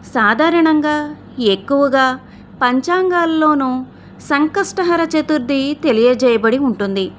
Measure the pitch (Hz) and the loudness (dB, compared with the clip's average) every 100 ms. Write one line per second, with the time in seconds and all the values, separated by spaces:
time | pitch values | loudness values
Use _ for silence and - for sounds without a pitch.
0 | - 254 214 226 320 339 320 311 302 302 | -6 -2 0 2 2 4 2 2 0 -2
1 | 294 302 - - 226 196 208 277 277 269 | -4 -12 -16 -2 0 0 0 0 2 2
2 | 262 254 - - - - 254 254 254 359 | 0 -2 -12 -20 -20 -2 0 0 0 0
3 | 370 359 330 320 311 294 262 254 262 - | 0 0 0 2 2 2 -2 -4 -8 -18
4 | - - - 285 311 403 392 - 349 339 | -20 -20 -4 -2 0 -2 -4 -2 0 0
5 | 320 311 302 302 240 277 269 294 311 220 | 0 -2 0 -2 0 -2 -2 -2 0 2
6 | 240 247 254 226 226 254 277 208 202 196 | 2 4 2 2 0 0 -2 -2 -4 -4
7 | 190 | -6